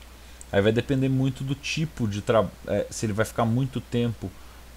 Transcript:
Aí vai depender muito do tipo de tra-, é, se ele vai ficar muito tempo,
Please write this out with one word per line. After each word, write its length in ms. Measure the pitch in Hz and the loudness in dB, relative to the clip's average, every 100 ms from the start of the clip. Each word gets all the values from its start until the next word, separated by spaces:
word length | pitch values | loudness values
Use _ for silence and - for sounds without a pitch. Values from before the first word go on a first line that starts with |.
| - - - - - | -14 -20 -20 -18 0
Aí 100 | 101 | 4
vai 100 | 104 | 4
depender 380 | 113 117 135 135 | 4 2 2 2
muito 340 | 131 135 127 | 2 2 0
do 100 | 135 | -4
tipo 540 | 143 - - 160 - 110 | -4 -4 -2 -2 -2 -2
de 140 | 101 | 0
tra-, 260 | 101 110 - - - | 4 4 4 -2 -2
é, 180 | 101 - | -2 -2
se 160 | - 113 | -4 -2
ele 80 | |
vai 120 | 101 107 | 0 0
ficar 200 | - 117 | 0 2
muito 340 | 120 135 123 | 2 0 -4
tempo, 520 | - 120 120 110 95 - - - - | -2 0 0 -2 -8 -10 -18 -18 -14